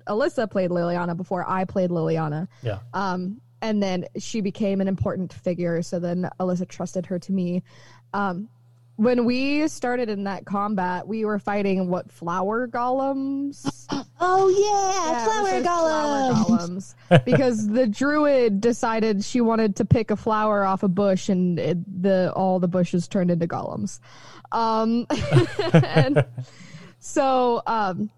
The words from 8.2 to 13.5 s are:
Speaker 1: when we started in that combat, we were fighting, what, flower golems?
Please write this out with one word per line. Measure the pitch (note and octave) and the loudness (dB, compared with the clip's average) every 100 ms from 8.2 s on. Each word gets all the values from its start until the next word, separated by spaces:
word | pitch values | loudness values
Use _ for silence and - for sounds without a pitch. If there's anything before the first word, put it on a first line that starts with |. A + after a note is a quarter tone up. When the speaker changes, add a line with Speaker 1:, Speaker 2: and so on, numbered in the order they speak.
| G3+ F3+ G#3+ _ _ _ _ | -2 -4 -10 _ _ _ _
Speaker 1:
when | - A3 B3 | 0 2 4
we | A#3+ B3 C#4 D4 D#4 | 2 2 0 0 0
started | - B3 B3 A#3 | -2 -4 -2 -2
in | G3+ | -4
that | G3 F#3 | -4 -6
combat, | - G3 G#3 G#3 F3+ F3+ - | -4 -4 -2 -2 -2 -4 -6
we | A3 | -4
were | G#3+ G#3 | -2 -2
fighting, | G3+ G#3 G3 F#3+ F#3 | -2 -2 0 0 0
what, | F3+ - | -2 -6
flower | - E3+ F3 F#3+ A3+ B3+ | -12 -6 -4 -2 -2 -4
golems? | A#3+ B3 C4 C4+ C#4 C4+ C#4 C#4+ | -2 -2 0 0 -2 -4 -4 -6